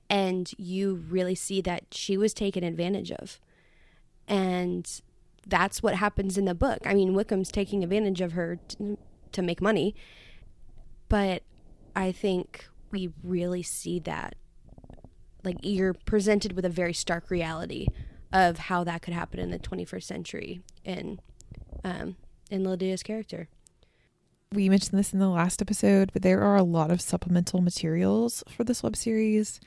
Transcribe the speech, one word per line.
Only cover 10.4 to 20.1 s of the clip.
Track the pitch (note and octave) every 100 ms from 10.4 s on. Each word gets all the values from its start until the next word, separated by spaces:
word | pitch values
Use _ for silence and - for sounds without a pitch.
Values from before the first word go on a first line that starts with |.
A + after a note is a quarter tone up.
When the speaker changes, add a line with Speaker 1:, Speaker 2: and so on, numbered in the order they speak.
| - - - - - - -
Speaker 1:
But | G#3 G3 F3+ - - - - -
I | - F#3
think | F3+ G3+ F3+ - - - - -
we | G3+ F3+ D3+
really | F3 F3+ F3 F3+
see | E3+ - E3+ F3
that. | E3 - - - - - - - - - - - - -
Like, | F#3 F3
you're | - G3 F#3+
presented | F3 - G#3+ G3 G#3 G#3
with | F#3
a | F3+
very | E3+ F3
stark | E3+ - E3+ -
reality | F3+ D#3+ D#3+ E3 - F#3+ - - - -
of | F#3 F3+ E3+
how | - F3+
that | E3+ E3+
could | -
happen | E3+ E3+ F3+
in | F3+
the | F3
twenty-first | - F#3 F3 F#3
century | -